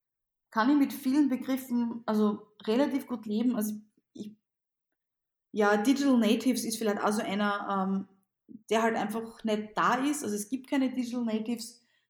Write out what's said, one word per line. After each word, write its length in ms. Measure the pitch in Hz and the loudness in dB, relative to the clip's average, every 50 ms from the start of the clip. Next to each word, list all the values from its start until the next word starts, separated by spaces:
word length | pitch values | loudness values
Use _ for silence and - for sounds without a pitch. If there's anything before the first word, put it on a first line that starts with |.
| _ _ _ _ _ _ _ _ _ _ | _ _ _ _ _ _ _ _ _ _
kann 200 | - 226 214 269 | -2 0 2 4
ich 60 | 302 285 | 4 4
mit 160 | 277 214 - | 4 2 -2
vielen 340 | - - 262 269 302 294 247 | -4 -2 2 2 4 4 2
Begriffen, 760 | 254 - - 262 269 262 262 - 240 240 240 233 226 233 - | 0 -2 -2 -2 -4 -4 -4 -4 -2 -2 -2 -2 -6 -6 -4
also 400 | - 214 214 214 208 208 - - _ _ - - | -2 0 2 2 2 0 -2 -8 _ _ -8 -2
relativ 420 | 214 220 254 294 247 254 262 - | 0 2 2 2 2 0 -4 -4
gut 200 | - 247 220 - | -6 -10 -8 -6
leben. 300 | 214 208 220 247 254 226 | -4 -2 0 0 0 0
Also 180 | 208 214 214 214 - - _ _ _ _ _ - | 0 -2 -4 -6 -10 -14 _ _ _ _ _ -16
ich, 200 | - 208 214 - _ _ _ _ _ _ _ _ _ _ _ _ _ _ _ _ _ _ _ _ _ _ _ | -16 -16 -16 -18 _ _ _ _ _ _ _ _ _ _ _ _ _ _ _ _ _ _ _ _ _ _ _
ja, 240 | - 208 208 202 208 | 0 2 4 4 4
Digital 400 | 214 214 262 277 277 285 277 254 | 4 4 4 2 4 4 4 4
Natives 480 | 233 214 208 247 240 - 262 233 220 220 | 6 4 4 2 2 2 0 0 0 -2
ist 140 | 226 - - | -4 -4 -2
vielleicht 240 | 226 208 202 - | 0 0 0 0
auch 100 | - 202 | 0 0
so 80 | 214 220 | 0 0
einer, 640 | - - 196 202 208 208 202 202 - 202 196 190 190 196 | -2 -2 -2 0 0 0 0 -2 -2 -2 -2 -2 0 0
ähm, 180 | 196 196 - - _ _ _ _ _ _ _ - - - _ - | -2 -4 -4 -8 _ _ _ _ _ _ _ -20 -20 -12 _ 0
der 100 | 208 226 | 2 2
halt 160 | 226 226 226 | 2 2 0
einfach 480 | - 202 214 214 226 226 - - - - | 0 -2 -4 -4 -6 -8 -10 -10 -8 -4
nicht 280 | 220 208 214 214 - - | -2 -2 -2 -4 -4 -2
da 220 | 180 170 190 240 | 0 2 2 2
ist. 280 | 254 269 294 294 - - | 2 2 0 -2 -2 -4
Also 100 | 208 208 | -4 -4
es 140 | 208 - - | -6 -6 -6
gibt 220 | 269 262 - - | -8 -8 -6 -2
keine 240 | 294 269 262 254 254 | 0 0 0 0 -2
Digital 320 | 254 240 226 240 247 233 | -4 -4 -4 -4 -4 -2
Natives, 580 | 226 214 220 214 233 233 220 - - - _ _ _ _ _ _ | -2 -2 -2 -2 -4 -6 -6 -8 -12 -16 _ _ _ _ _ _